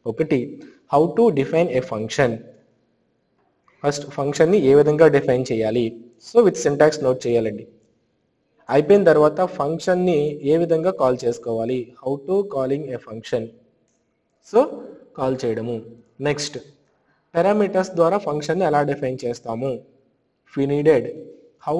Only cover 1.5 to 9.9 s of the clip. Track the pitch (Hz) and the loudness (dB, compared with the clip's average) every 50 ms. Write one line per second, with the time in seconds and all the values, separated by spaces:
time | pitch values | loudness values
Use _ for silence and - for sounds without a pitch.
1.5 | 160 160 175 165 123 127 123 - 117 107 110 110 - - 139 117 113 113 - - | 0 0 0 0 0 -2 -4 -4 -6 -8 -8 -4 0 0 0 0 0 -4 -10 -16
2.5 | - _ _ _ _ _ _ _ _ _ _ _ _ _ _ _ _ _ _ _ | -20 _ _ _ _ _ _ _ _ _ _ _ _ _ _ _ _ _ _ _
3.5 | _ _ _ _ _ _ - 147 143 147 - - - - 139 143 143 - 160 165 | _ _ _ _ _ _ -4 -4 -4 -4 -8 -10 -8 -6 -4 -2 2 2 4 4
4.5 | 196 208 143 135 139 147 143 147 151 151 160 156 143 139 - 135 127 123 - - | 4 4 4 6 6 6 6 4 6 6 6 6 6 4 2 2 0 0 0 -2
5.5 | 120 110 110 107 113 123 117 113 - - - - _ _ - - - 233 233 185 | -2 -2 -2 0 0 -2 -2 -2 -6 -10 -16 -20 _ _ -18 0 2 4 4 4
6.5 | - - - 143 147 139 151 156 151 - 143 127 127 127 - 120 120 117 110 110 | 2 0 -2 0 2 4 4 4 2 2 0 -2 -2 0 -2 0 0 0 0 -2
7.5 | 104 - - - _ _ _ _ _ _ _ _ _ _ _ _ _ _ _ _ | -6 -8 -12 -18 _ _ _ _ _ _ _ _ _ _ _ _ _ _ _ _
8.5 | _ _ _ - 127 151 156 - 202 202 185 165 151 151 151 151 151 180 185 180 | _ _ _ 0 0 2 4 4 4 4 6 4 4 6 4 2 2 0 -2 -4
9.5 | - - 139 147 165 160 - 190 | -4 -4 -4 -4 -6 -4 -2 -2